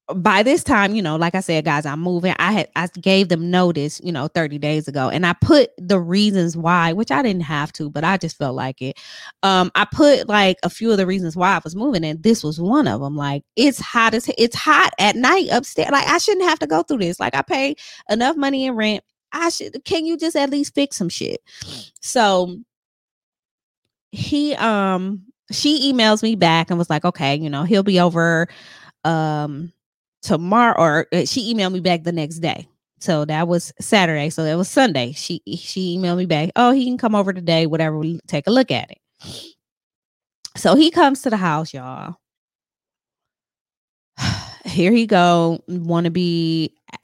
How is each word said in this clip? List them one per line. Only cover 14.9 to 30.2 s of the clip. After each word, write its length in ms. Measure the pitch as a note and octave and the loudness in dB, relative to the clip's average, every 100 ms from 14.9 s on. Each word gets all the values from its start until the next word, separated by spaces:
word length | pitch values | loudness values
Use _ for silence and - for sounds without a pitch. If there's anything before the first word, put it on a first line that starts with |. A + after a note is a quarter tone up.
| - | 2
at 160 | G3+ A3 | 0 2
night 320 | B3+ F#4+ E4+ | 2 2 2
upstairs. 420 | A#3+ - - - | 0 -2 -4 0
Like, 180 | C#4 - | 0 2
I 80 | E4 | 2
shouldn't 320 | - F#4+ F4+ | 2 2 2
have 100 | D#4 | 0
to 80 | D4 | 0
go 160 | D#4+ | -2
through 140 | E4+ C4+ | 0 -2
this. 240 | F3 - | -2 -2
Like, 140 | F#3+ C3+ | -2 -2
I 60 | |
pay 340 | - C4+ C4+ D4 - - - | -2 -2 -2 -4 -12 -14 -4
enough 260 | A3 B3+ D#4+ | 0 0 0
money 300 | C#4 C4+ C4 | 0 0 -2
in 100 | A#3 | -2
rent. 300 | G#3+ G#3 - _ _ | -2 -2 -6 _ _
I 180 | D4 E4+ | -4 -2
should, 360 | - - - - | -4 -8 -12 -4
can 220 | F4 D#4+ | -2 -2
you 100 | E4 | -2
just 180 | E4 D#4+ | -2 0
at 140 | C#4 | 0
least 240 | C#4+ D4 | -2 -2
fix 240 | - C#4 - | -2 -2 -2
some 100 | F3 | -6
shit? 320 | - - - _ - - - - _ | -6 -8 -8 _ -20 -18 -18 -20 _
So 560 | - C4 G#3 F#3 F3+ F3+ - _ _ _ _ _ _ _ _ _ _ _ _ _ _ | -4 0 2 2 -2 -8 -18 _ _ _ _ _ _ _ _ _ _ _ _ _ _
he, 440 | G#3 - D4 D4 C#4+ | -10 -4 -2 -2 -2
um, 680 | A3+ G#3 G3 F#3 F#3 G3+ F#3 _ - | 0 0 0 -2 -4 -8 -12 _ -12
she 420 | - D4 D4+ C#4 | -2 0 2 0
emails 300 | B3+ A3 G#3+ | 2 4 4
me 120 | A3 A3 | 0 2
back 360 | E3+ E3 E3 | 4 4 2
and 80 | F3 | 0
was 100 | E3+ | 0
like, 160 | D3+ F3 | 0 -2
"Okay, 300 | - C#3 C#3+ | -2 -2 -2
you 120 | D#3 | -4
know, 160 | C#3+ | -4
he'll 200 | E3+ G3+ | 0 2
be 160 | G3+ F3+ | 4 4
over, 480 | F3 E3+ E3 E3 E3+ - - - - _ | 4 4 2 2 0 -6 -20 -20 -20 _
um, 680 | D#3 D#3+ D#3 D3+ D3+ C#3 E3+ _ _ _ _ _ | -2 0 0 -2 -4 -8 -12 _ _ _ _ _